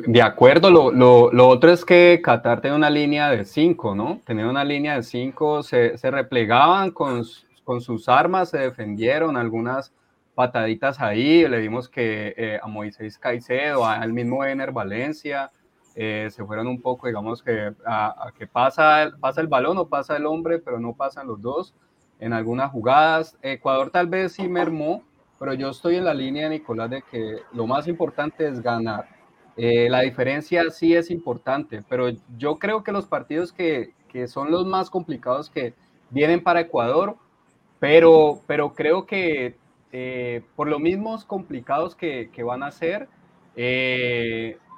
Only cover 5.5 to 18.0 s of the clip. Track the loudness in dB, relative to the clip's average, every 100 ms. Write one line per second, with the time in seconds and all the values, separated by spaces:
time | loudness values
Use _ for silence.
5.5 | -2 -2 0 0 0 -4 -4 -2 -2 2
6.5 | 4 6 4 0 -4 -4 -4 -8 -14 _
7.5 | _ -8 -8 -6 -6 2 2 2 0 -2
8.5 | -4 -6 -6 -10 -4 -2 0 -2 -4 -4
9.5 | -6 -6 -8 -10 _ _ _ _ -4 -2
10.5 | -2 -4 -2 -4 -2 -4 0 4 4 4
11.5 | 0 -4 -6 -8 -6 -4 -4 -8 -8 -8
12.5 | -8 -10 -10 -12 -12 -16 -10 -6 -6 -4
13.5 | -4 -2 -2 0 -2 -4 -4 -4 -4 -4
14.5 | -6 -8 -8 -8 -6 -8 -8 -8 -8 -8
15.5 | _ _ _ _ -10 -8 -8 -10 -12 -12
16.5 | -8 -8 -6 -6 -6 -6 -8 -8 -10 -6
17.5 | -6 -6 -10 -8 -4